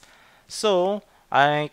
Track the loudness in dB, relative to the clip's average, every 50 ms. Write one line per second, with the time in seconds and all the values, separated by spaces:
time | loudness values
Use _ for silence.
0 | -18 -20 -20 _ _ _ _ _ _ _ -10 -4 -2 0 0 2 0 0 -2 -6
1 | -8 _ _ _ _ _ 2 2 2 2 2 -2 -4 -6